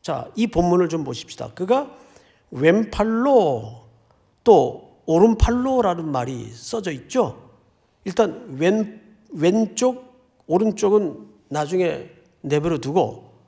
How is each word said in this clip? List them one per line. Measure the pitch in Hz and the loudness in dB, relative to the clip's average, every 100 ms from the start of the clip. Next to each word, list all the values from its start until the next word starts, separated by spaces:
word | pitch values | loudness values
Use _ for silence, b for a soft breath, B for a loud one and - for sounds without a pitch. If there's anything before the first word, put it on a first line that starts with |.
자, | - 135 123 - | -6 -8 -8 -4
이 | 233 | 0
본문을 | 170 175 175 175 | 2 2 2 2
좀 | 160 | -2
보십시다. | 135 120 - - 117 | -6 -10 -14 -14 -14
그가 | - 185 254 277 B B B B B B | -10 -2 0 -2 B B B B B B
왼팔로 | 127 156 196 214 - 220 226 269 262 165 120 110 120 - _ _ _ _ _ | 0 2 2 0 -2 0 0 4 4 4 -2 -8 -16 -20 _ _ _ _ _
또 | - 185 127 - - _ - | 6 6 6 -6 -20 _ 0
오른팔로라는 | 165 220 220 - 247 262 262 208 175 160 | 4 4 4 2 2 0 0 0 -2 -4
말이 | 135 123 123 110 | -4 -4 -8 -14
써져 | 117 - 226 180 | -16 -10 -8 -6
있죠. | 139 - 254 175 - - _ _ _ _ _ | -10 -4 -2 -2 -4 -20 _ _ _ _ _
일단 | 196 180 208 - - 135 | -6 0 0 -2 -14 -2
왼-, | 170 214 208 - _ _ _ | 0 0 -4 -10 _ _ _
왼쪽, | 254 165 214 220 - 254 254 - _ _ _ - | 0 2 2 -2 0 -2 -2 -16 _ _ _ -2
오른쪽은 | - 220 208 202 208 180 - - _ _ | 0 0 0 2 2 0 -8 -20 _ _
나중에 | 147 151 185 175 143 - - _ _ | -6 -2 -2 -2 -4 -14 -20 _ _
내버려 | 139 147 160 160 | -4 -2 0 -4
두고 | 135 175 117 - - _ | -2 0 -2 -6 -20 _